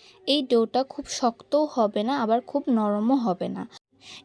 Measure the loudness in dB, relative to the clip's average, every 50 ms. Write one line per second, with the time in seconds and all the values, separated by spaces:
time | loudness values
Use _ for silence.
0 | _ -20 -20 _ 0 2 2 2 2 2 2 2 2 2 0 -2 -2 -2 -6 -12
1 | -10 -8 -6 -2 -2 -2 -2 _ -8 0 0 2 2 2 0 0 0 0 0 -2
2 | -2 -2 -2 -2 0 0 0 0 0 -2 -4 -4 0 0 0 2 2 0 0 0
3 | 2 2 2 2 2 0 -2 -2 -4 -6 -6 -8 -10 -12 -14 -20 _ _ _ _
4 | -20 -20 -20 -18